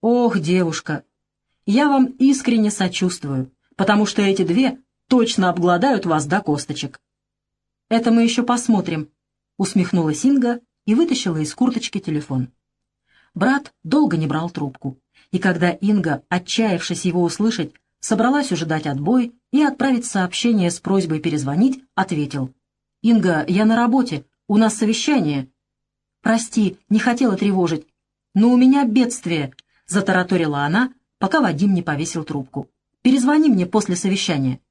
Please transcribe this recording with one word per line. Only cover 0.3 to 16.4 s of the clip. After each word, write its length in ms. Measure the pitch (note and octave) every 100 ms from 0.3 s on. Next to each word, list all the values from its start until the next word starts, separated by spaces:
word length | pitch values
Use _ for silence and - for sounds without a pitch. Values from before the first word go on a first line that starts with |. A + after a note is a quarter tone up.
| F#3+
девушка, 640 | D3+ F3+ E3+ D#3 - D3+ - _ _ _ _ _ -
я 240 | G#3 D4
вам 160 | C#4 B3+
искренне 640 | - C4 C4 - A#3 G#3+
сочувствую, 840 | - F#3 F3+ F3+ F3+ D3 C3+ C3 _ _ -
потому 300 | F#3+ G#3 G#3
что 160 | -
эти 220 | G3 G3
две 360 | E3+ F3 C4 - _ _ _
точно 420 | B3+ A#3 - F#3
обгладают 560 | F3 F3 F3 F3 - F#3
вас 220 | D#3 C#3+
до 140 | F#3
косточек". 600 | G3 D3 - C#3+ C#3 - _ _ _ _ _ _ _ _ _
"Это 220 | A3+ A#3
мы 120 | A#3
еще 200 | A#3 B3
посмотрим", — 680 | A#3+ A#3+ - G#3+ F3+ D#3+ D3+ _ _ _ _ _
усмехнулась 680 | F#3+ - F3+ F#3 D#3 D3+
Инга 380 | B3+ C#4 A#3+ A#3+ _ _ -
и 80 |
вытащила 440 | A3 E4+ B3+ - D#3
из 160 | D3+ -
курточки 440 | B3+ A#3 - G#3
телефон. 520 | - D3+ D3 C3 B2+ _ _ _ _ _ _ _ _
Брат 400 | - A3 C#4 C#4+ _
долго 340 | - C4+ D4 E3+
не 100 | D#3
брал 220 | D#3 E3+
трубку, 500 | F3 D3 B2+ C#3 C3 _ _ _
и 80 | F3+
когда 320 | F#3+ E3+ F3
Инга, 520 | F3 G3 G#3 E3 C#3 _
отчаявшись 760 | F3+